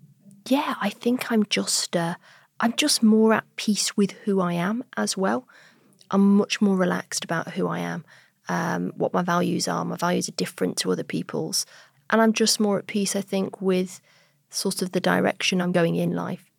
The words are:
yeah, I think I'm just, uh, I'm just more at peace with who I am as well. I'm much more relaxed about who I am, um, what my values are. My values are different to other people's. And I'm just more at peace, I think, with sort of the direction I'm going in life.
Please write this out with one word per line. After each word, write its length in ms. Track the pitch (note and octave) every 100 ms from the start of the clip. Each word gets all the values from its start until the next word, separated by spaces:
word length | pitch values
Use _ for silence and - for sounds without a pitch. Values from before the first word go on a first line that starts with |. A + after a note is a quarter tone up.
| - _ - - -
yeah, 260 | C#4 C#4+ A#3
I 100 | G3+
think 400 | - A#3+ B3+ -
I'm 120 | A3+ G3+
just, 500 | G3+ G3 - - F3
uh, 180 | E3+ E3+ - - _ -
I'm 140 | A#3
just 280 | - D4+ -
more 300 | G#3+ A3 A3
at 240 | A3 - -
peace 400 | - G3 - -
with 160 | G3 -
who 160 | G#3+ F#3+
I 140 | F3
am 300 | F3 F#3 A#3 - -
as 200 | G#3 F#3+
well. 300 | F#3+ B3 - - - _ _ _ -
I'm 260 | G3 G3 G3+
much 240 | G3+ -
more 160 | G3+ F#3+
relaxed 480 | F3+ F3+ - -
about 260 | - E3 -
who 160 | E3+ F3
I 120 | E3+
am, 240 | F3 E3+ - - _ _ -
um, 440 | F3 E3+ F3 - -
what 160 | -
my 100 | F#3
values 460 | F3+ F3 F3 F3 F3+
are. 160 | E3+
My 120 | E3+ -
values 320 | F3 F#3 -
are 40 |
different 440 | - F3+ - F#3 -
to 120 | -
other 140 | -
people's. 600 | - - - D#3 D#3+ - - - - _ -
And 120 | A3
I'm 100 | A3+
just 260 | A3 A3 -
more 200 | G#3 F#3+
at 80 | -
peace, 280 | G#3 G3
I 60 | G3
think, 400 | F#3 F#3+ F#3+ -
with 400 | F#3+ F#3 F#3 - _ _ _ _ _
sort 320 | - F#3+ -
of 120 | F#3
the 80 | F#3
direction 600 | F#3 F#3 G3+ - - F#3
I'm 120 | F3+
going 240 | F3+ E3+ E3+
in 180 | F3
life. 360 | F3 F3 F3+ _